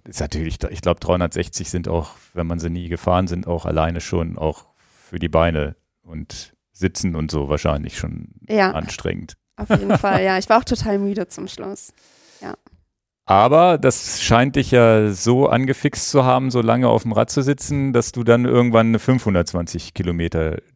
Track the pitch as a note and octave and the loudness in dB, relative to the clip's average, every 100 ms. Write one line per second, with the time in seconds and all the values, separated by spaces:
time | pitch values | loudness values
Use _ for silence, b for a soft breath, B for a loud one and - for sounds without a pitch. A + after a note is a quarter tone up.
0 | - - D2 D#2 D#2+ - - D#2+ F2 E2 | -12 -8 -6 -4 -6 -6 -8 -4 -2 -2
1 | - F2+ F2 - F2+ - F#2 F#2 E2+ E2+ | 0 0 0 -4 -6 -8 -8 -6 -4 -4
2 | D#2 - _ F2 E2 E2+ E2 F2 F2 E2+ | -4 -14 _ -8 -4 -4 -4 -6 -6 -4
3 | - F2+ F#2 F2 F2 E2+ E2 D#2 D#2+ E2+ | 0 2 0 -4 -4 -4 -2 -2 -2 -2
4 | - F2 E2 E2+ D#2 D#2 _ _ _ _ | -4 -4 -4 -4 -4 -6 _ _ _ _
5 | _ F2 E2 D#2+ E2+ D#2 C#2+ - _ _ | _ -8 0 2 2 2 -4 -8 _ _
6 | - D#2+ - - - _ _ - F2+ - | -18 -14 -14 -14 -18 _ _ -4 -4 -2
7 | F#2+ E2 D#2 D2+ C#2+ D2+ D#2+ D2+ - - | -4 -4 -4 -4 -2 -2 0 -2 -4 -10
8 | D#2+ D#2 - - - G#3+ F#3+ - - - | -10 -10 -14 -18 -4 0 0 0 -8 -8
9 | - G1+ - - _ - G#3 G3+ G3 G3+ | -6 -6 -10 -18 _ -10 0 0 2 0
10 | G3+ F#3+ F#3+ F#3 - A3+ B3+ A#3+ A3 G3 | 2 0 0 0 2 2 2 -4 -2 -2
11 | G3 G3+ F3+ - F#3+ - - G3+ - _ | -2 -4 -8 -10 -14 -12 -12 -12 -16 _
12 | b b b b - - _ _ _ _ | b b b b -16 -16 _ _ _ _
13 | _ _ - F#2+ A#2 D3+ F3+ D#3 C3 - | _ _ 2 4 6 6 6 4 2 0
14 | - - - A#2 C3+ C#3 C3 B2 A#2 A2 | -4 -6 2 4 4 2 2 6 6 6
15 | G#2+ F#2+ A2+ B2+ C#3 A#2+ C3 C3+ C#3+ - | 4 0 2 2 4 2 0 -2 -2 -4
16 | - C#3+ C3 B2+ C3 B2 A2+ A#2 B2 A2+ | 0 2 4 2 2 0 2 2 4 2
17 | A#2 G#2+ A2+ - C3+ C#3+ - C#3+ C3+ B2 | 2 0 0 0 0 -2 -2 -2 0 0
18 | - - A#2 A#2 B2 B2 A#2+ A2+ A2+ A2+ | -2 -2 2 4 4 2 4 4 4 2
19 | - B2+ A2 F#2 F2 F2+ F2 E2+ - - | 2 0 2 0 0 -2 -6 -8 -10 -6
20 | F2+ E2+ E2+ E2 D#2+ D#2 - | -4 -2 -2 -2 -2 -4 -10